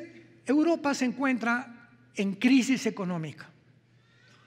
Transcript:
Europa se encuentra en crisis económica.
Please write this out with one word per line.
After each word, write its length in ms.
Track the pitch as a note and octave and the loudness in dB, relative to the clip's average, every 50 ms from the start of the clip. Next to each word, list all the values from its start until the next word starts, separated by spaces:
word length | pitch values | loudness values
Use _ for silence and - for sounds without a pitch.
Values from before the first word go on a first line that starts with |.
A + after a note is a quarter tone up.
| - - - - - - - - - | -14 -16 -20 -20 -20 -20 -20 -10 -2
Europa 480 | - C#4 D4+ D#4 E4+ E4 - - C#4+ C#4 | 0 2 4 4 2 2 0 0 -2 -2
se 120 | - C4 | 0 -2
encuentra 840 | B3 - B3 C#4 C4+ B3+ G#3 A3+ A#3 A#3 B3 - - - - - - - _ _ _ - | -2 -2 -2 -2 0 0 0 0 -2 -2 -2 -4 -10 -18 -20 -20 -20 -20 _ _ _ -6
en 180 | - G3 G3 F#3+ | -4 -4 -4 -2
crisis 520 | - - B3+ C4+ C4 G#3+ C4+ C4 - - | 2 4 4 6 6 4 4 0 0 -2
económica. 640 | A3 F#3 - F#3 F3+ F3+ E3 D#3+ D3 - - - - - _ _ _ _ _ _ _ _ _ _ _ _ _ _ _ _ _ _ | -4 -4 -4 -6 -6 -6 -6 -6 -10 -12 -16 -20 -20 -20 _ _ _ _ _ _ _ _ _ _ _ _ _ _ _ _ _ _